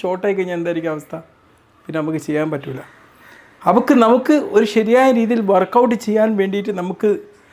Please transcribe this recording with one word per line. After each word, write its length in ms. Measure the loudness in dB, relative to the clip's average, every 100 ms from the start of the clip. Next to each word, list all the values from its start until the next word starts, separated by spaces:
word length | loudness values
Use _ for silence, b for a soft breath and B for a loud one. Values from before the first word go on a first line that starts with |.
ഷോർട്ടായി 340 | -6 -4 -4 -2
കഴിഞ്ഞാൽ 200 | -4 -4
എന്തായിരിക്കും 320 | -4 -4 -4
അവസ്ഥ? 200 | -8 -10 -16 -16 _ _ _ _ _
പിന്നെ 120 | -10 -6
നമുക്ക് 200 | -4 -6 -4
ചെയ്യാൻ 220 | -4 -2
പറ്റൂല. 260 | -6 -8 -14 -14 -20 _ _ b b b b 0
അവക്ക് 240 | 2 4 4
നമുക്ക് 300 | 6 4 4 0 2 2
ഒരു 100 | 2
ശരിയായ 340 | 0 2 4 4 2
രീതിയിൽ 220 | 0 0 2
വർക്കൗട്ട് 440 | 2 2 2 2 0 -2
ചെയ്യാൻ 220 | 0 0 0
വേണ്ടിയിട്ട് 320 | -2 -2 -4 -6
നമുക്ക് 300 | -6 -2 -2 -2 -6 _ b